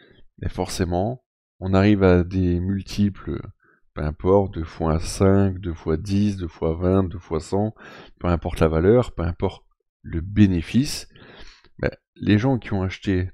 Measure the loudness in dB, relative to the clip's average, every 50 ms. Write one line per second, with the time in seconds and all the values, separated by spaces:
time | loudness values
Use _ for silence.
0 | _ _ _ -20 -20 -20 _ -10 -10 -8 -6 -6 -6 -6 -4 -4 -4 -2 -2 -2
1 | -2 -4 -6 -8 _ _ _ _ _ _ _ _ -4 0 2 4 4 4 4 6
2 | 6 6 6 4 4 0 0 0 0 0 0 0 -2 -2 -4 -6 -6 -6 -2 0
3 | 0 0 -2 -4 -8 -10 -8 -8 -10 -12 -16 _ _ _ _ _ _ _ _ -6
4 | -6 -6 -6 -4 0 2 4 4 2 0 -4 -8 -10 -10 -8 -4 -2 0 0 0
5 | -2 -4 -2 2 2 4 4 4 2 2 0 -4 -8 -10 -10 -8 -4 -4 -4 -2
6 | -2 -2 0 0 0 0 -2 -4 -8 -12 -8 -4 -4 -2 -2 0 0 2 2 2
7 | 2 0 -4 -10 -8 -6 -6 -6 -4 -4 -2 -2 -2 -4 -6 -10 -16 -20 -20 -20
8 | -20 -20 -14 -6 -2 -2 0 0 -2 -4 -2 0 0 2 2 4 4 4 4 4
9 | 2 0 -4 -6 -6 -6 -4 -4 -4 -6 -6 -8 _ _ _ _ _ _ _ _
10 | -14 -10 -8 -8 -6 -2 4 4 4 6 4 2 -2 -2 0 0 0 0 -4 -10
11 | -14 -16 _ -20 -20 -20 -20 -20 -20 -20 -20 _ _ _ _ -6 -4 -4 -4 -6
12 | _ _ _ -4 0 2 2 4 4 2 0 -2 -2 -4 -4 -2 -2 -4 -6 -6
13 | -4 -2 0 0 -2 -4